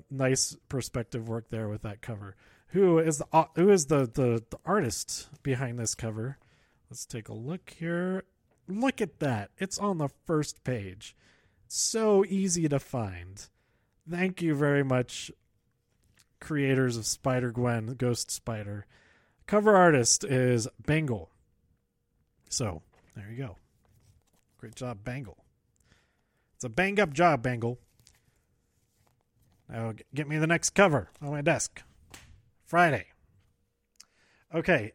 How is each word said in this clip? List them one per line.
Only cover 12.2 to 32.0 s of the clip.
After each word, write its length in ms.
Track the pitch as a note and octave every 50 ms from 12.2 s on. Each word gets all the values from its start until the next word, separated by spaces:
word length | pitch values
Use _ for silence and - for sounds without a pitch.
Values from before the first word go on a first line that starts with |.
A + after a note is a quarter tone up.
| G3
easy 440 | - F#3+ G3 F#3+ F#3+ E3 F3 D#3+ D3
to 100 | C#3+ C3+
find. 680 | - - - B2 A2 G2 F#2 F2 F2 F#2 G2 G#2 - - _ _ _ _ _ _ _ _ _ _ _ D#3
Thank 320 | E3+ F3 F#3 F#3+ F#3 -
you 140 | F3 D#3+ D3+
very 280 | C#3 D3 C#3+ C#3+ C#3+ C#3
much, 480 | C3+ B2+ B2+ B2 - - - - - - _ _ _ _ _ _ _ _ _ _ _ _ _ _ _ _ _ _ _ _ -
creators 560 | - - D#3 D3 C#3 C3+ C3+ C3 C3 B2+ A#2
of 100 | A2+ G#2+
Spider-Gwen, 880 | - - - - C3+ B2+ B2+ B2 A#2+ A2 A#2+ A#2+ B2 A#2+ A2+ G#2+ A2+ C3+
Ghost 360 | A#2+ B2 B2 A#2+ - - -
Spider. 540 | - - - B2 A2+ G#2+ G#2 G2+ G2+ G2+ - _ _ _ _ _ _ _ _ _ _ _ _ -
Cover 280 | G3+ G#3+ G#3 A3 G#3
artist 480 | F#3 F3+ E3+ D3+ C3 A#2 - - - -
is 460 | - C3+ B2+ B2+ B2+ B2 A#2 A2 B2+ - -
Bengal. 480 | A2+ - D3+ D#3+ D#3 C3+ A#2 F#2+ D#2+ - _ _ _ _ _ _ _ _ _ _ _ _ _ _ _ _ _ _ _ _ _ _ _ -
So, 360 | - - B2+ G2+ F2 D#2+ - _ _ _ _ _ - G#2+
there 120 | G2 G#2
you 80 | A#2 B2
go. 200 | C#3 A2+ - - _ _ _ _ _ _ _ _ _ _ _ _ _ _ _ _ _ _ _ _
Great 180 | - A2 A2
job, 280 | - C3 B2 A#2+ G2+ G#2
Bengal. 400 | B2 B2 C#3 C#3 G2 - _ _ _ _ _ _ _ _ _ _ _ _ _ _ _ _ _ _ _ _ _ _ _ _
It's 80 | - -
a 60 | B2
bang-up 420 | A2+ F3 F#3 G3 G3+ G3+ G3+ D#3
job, 300 | C3+ C#3+ F3 F3 D3 B2
Bengal. 380 | A2+ B2+ B2 A#2 A#2 A#2+ B2 - _ _ _ _ _ _ _ _ _ _ _ _ _ _ _ _ _ _ _ _ _ _ _ _ _ _ _ _ _ _ _ _ _ _ _ _ _ -
Now, 240 | - A2+ A2+ A2+ G#2+
g-, 100 | A2 - _ -
get 140 | C#3+ D3+ C#3
me 100 | D3+ D#3
the 100 | D#3 D#3+
next 240 | E3+ D#3+ - -
cover 380 | - - G3+ F#3 D3 B2 F#2 - _ -
on 100 | D3 C#3+
my 100 | D3 D3
desk. 400 | C#3+ E3 D3+ A#2+ - - - - - _ _ _